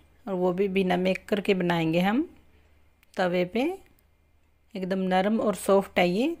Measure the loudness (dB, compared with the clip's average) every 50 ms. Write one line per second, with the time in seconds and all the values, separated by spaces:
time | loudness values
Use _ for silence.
0 | -20 _ _ _ _ -6 -4 0 0 0 0 0 -2 0 0 0 0 2 0 0
1 | 0 0 -2 -2 -4 -4 -4 -2 0 0 0 0 0 0 0 0 0 0 2 2
2 | 2 2 0 -2 -2 -4 -8 -18 -20 _ _ _ _ _ _ _ _ _ _ _
3 | _ _ -6 -2 -2 0 0 -2 -2 -2 -2 -2 -2 -2 -4 -8 -12 -20 _ _
4 | _ _ _ _ _ _ _ _ _ _ _ _ _ _ -10 -8 -6 -4 -2 -2
5 | 0 0 2 2 2 2 0 0 0 -2 -2 -2 0 2 2 2 2 0 0 0
6 | 2 2 2 0 0 -2 -4 -6